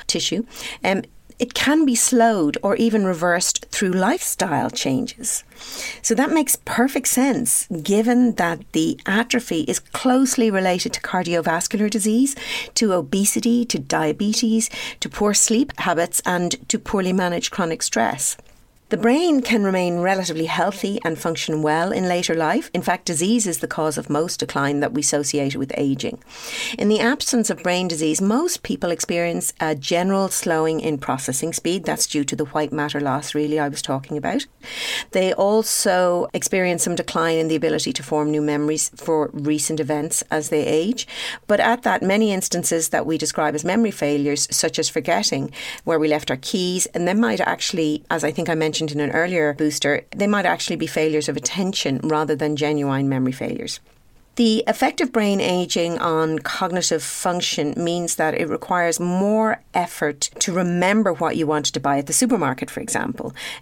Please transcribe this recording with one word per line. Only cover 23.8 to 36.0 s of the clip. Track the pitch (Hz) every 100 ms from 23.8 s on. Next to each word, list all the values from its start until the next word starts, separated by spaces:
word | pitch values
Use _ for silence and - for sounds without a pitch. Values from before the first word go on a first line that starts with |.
| 156 156
of | 131
most | 147 170 -
decline | 131 143 139 143
that | 143
we | 135
associate | 143 147 143 147 139 139
with | 135 -
aging. | 139 135 - - - - - - - -
In | 208
the | 214
absence | 233 294 - 240 214
of | 170
brain | 180 180 180
disease, | 160 156 160
most | 196 240 349 -
people | - 185 175
experience | 165 - 170 170 170 - -
a | 160
general | 151 135 170 185 196 190
slowing | - 185 160 160 160
in | 160 143
processing | 139 131 - - 160
speed. | 165 175 180
That's | - 151 -
due | 151 139
to | 151
the | 147
white | 156 151
matter | 151 147 143
loss, | 143 135 143
really, | 151 151 151
I | 143
was | 143
talking | - 135 135 151
about. | 151 240 - _ - - - - -
They | 185 185
also | - 196 220 220 - 208 180